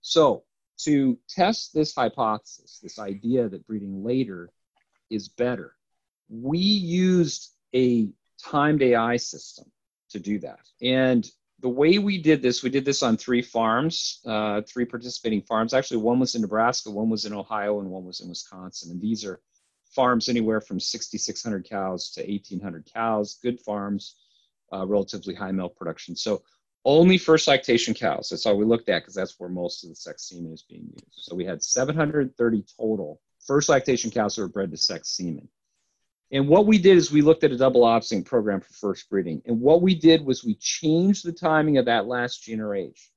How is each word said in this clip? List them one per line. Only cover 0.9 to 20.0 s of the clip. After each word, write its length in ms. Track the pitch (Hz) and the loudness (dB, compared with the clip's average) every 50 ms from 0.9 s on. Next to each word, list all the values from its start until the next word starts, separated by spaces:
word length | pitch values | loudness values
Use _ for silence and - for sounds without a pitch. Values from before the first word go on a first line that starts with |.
| 147 139 135 131 120 - _ - | 2 2 2 2 0 -2 _ -14
test 420 | - - 180 196 226 - - - | -2 0 0 0 0 -2 -8 -6
this 220 | _ 156 156 147 - | _ -2 -2 -2 0
hypothesis, 840 | - 127 113 - - 120 110 110 107 _ - - - _ _ - - | -2 -2 -2 0 -2 0 0 0 -2 _ -14 -20 -20 _ _ -20 -20
this 160 | - 107 - | -20 -20 -16
idea 500 | - 107 98 98 98 104 117 127 127 120 | -12 -10 -10 -10 -8 -4 -2 0 0 0
that 200 | 107 92 87 _ | -2 -6 -12 _
breeding 360 | _ 110 107 101 98 98 95 98 | _ -10 -10 -8 -8 -10 -8 -6
later 460 | 117 123 131 131 110 95 87 87 87 _ _ _ _ _ _ _ _ _ _ _ _ | -4 -2 -2 -2 -4 -8 -14 -16 -20 _ _ _ _ _ _ _ _ _ _ _ _
is 180 | 113 107 98 - | -8 -8 -8 -10
better, 460 | _ - 120 123 123 101 85 - _ _ _ _ _ _ _ _ _ _ _ _ | _ -4 -4 -4 -4 -6 -10 -16 _ _ _ _ _ _ _ _ _ _ _ _
we 280 | 110 113 120 135 151 | -18 -10 -6 -4 -2
used 920 | 175 185 202 214 208 185 165 170 180 185 185 185 180 170 143 - - - - _ _ _ _ - | 0 0 0 0 0 -2 -2 0 2 2 4 4 2 2 0 -2 -10 -14 -18 _ _ _ _ 0
a 340 | 127 131 123 120 117 110 101 - _ _ _ _ - | 2 2 2 2 2 0 -2 -4 _ _ _ _ -20
timed 400 | - - - 147 143 151 151 147 | -14 -4 0 0 2 2 2 4
A 140 | 135 123 120 | 4 4 4
I 220 | 113 113 117 120 | 4 2 0 -2
system 540 | 120 - - - - - - - - - _ _ _ _ _ _ _ _ _ | -2 -4 -6 -14 -14 -18 -20 -20 -20 -20 _ _ _ _ _ _ _ _ _
to 100 | - 104 | -14 -12
do 200 | - 98 104 101 | -6 -6 -6 -6
that. 220 | 80 67 55 _ _ _ _ _ | -6 -10 -16 _ _ _ _ _
And 480 | 120 123 127 131 131 127 127 120 107 - _ _ _ _ _ _ | -4 -2 0 2 2 2 2 2 0 -2 _ _ _ _ _ _
the 100 | - 127 | -6 -4
way 300 | 123 131 147 160 185 208 | 0 2 4 4 4 4
we 180 | 202 202 196 | 2 0 -2
did 240 | 185 156 156 156 143 | 0 2 2 2 4
this, 220 | 127 127 120 - - | 4 0 -2 0 -4
we 80 | 127 | -2
did 140 | 131 139 135 | -2 0 0
this 180 | 139 135 - 139 | 0 -2 0 2
on 140 | 120 110 | 0 0
three 260 | 107 - - 123 120 120 | 0 0 0 0 0 0
farms, 760 | - - 117 113 110 113 120 143 160 165 - - - - - _ | -2 -2 0 0 2 2 0 0 -2 -4 -4 -6 -8 -8 -10 _
uh, 380 | 120 110 107 107 107 104 104 107 | -6 -4 -4 -2 -2 -2 -4 -6
three 180 | - - 123 123 | -6 -6 -6 -4
participating 580 | 117 - 120 117 123 120 - - 117 110 101 - | -4 -6 -12 -12 -12 -14 -8 -4 -2 -2 -2 -4
farms. 320 | _ 117 110 113 117 135 | _ -2 -2 0 0 0
Actually, 220 | 131 131 - 131 | -2 -2 -2 -4
one 220 | 113 107 117 120 127 | -2 0 0 2 2
was 140 | 131 117 - | 0 0 -2
in 80 | 120 | -4
Nebraska, 480 | 110 98 107 110 113 120 127 - - 110 | -4 -2 0 0 0 0 0 -4 -8 -8
one 200 | 104 104 110 113 | -6 -4 -2 -2
was 160 | 110 104 - | -2 -2 -4
in 80 | 104 107 | -8 -8
Ohio, 460 | 101 95 _ 113 104 101 104 104 101 | -10 -10 _ -8 -6 -4 -4 -4 -4
and 100 | 98 95 | -6 -8
one 140 | 92 92 90 | -12 -12 -14
was 180 | 90 90 - | -14 -16 -16
in 60 | 92 | -16
Wisconsin. 640 | 90 85 - - - - 92 92 92 - - - 85 | -14 -14 -16 -16 -16 -18 -18 -18 -16 -16 -16 -16 -14
And 80 | 87 90 | -12 -6
these 240 | 95 107 113 104 107 | -4 -4 -4 -4 -6
are 160 | 101 90 - _ _ _ _ _ _ _ _ _ | -10 -12 -12 _ _ _ _ _ _ _ _ _
farms 420 | _ _ - | _ _ 0